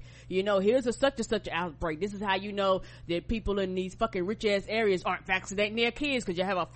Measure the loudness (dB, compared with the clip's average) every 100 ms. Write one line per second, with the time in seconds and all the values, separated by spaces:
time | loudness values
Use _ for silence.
0 | -16 -18 -4 0 2 4 4 4 2 2
1 | 0 0 -2 -2 -2 -4 -4 -4 -4 -2
2 | -4 -4 0 0 0 0 2 2 0 -12
3 | -4 -4 -2 -2 0 0 0 -2 -4 -2
4 | -2 0 -2 0 2 2 0 2 2 2
5 | 0 -2 0 -2 -2 -2 0 2 0 0
6 | -2 0 -2 -2 0 0 -2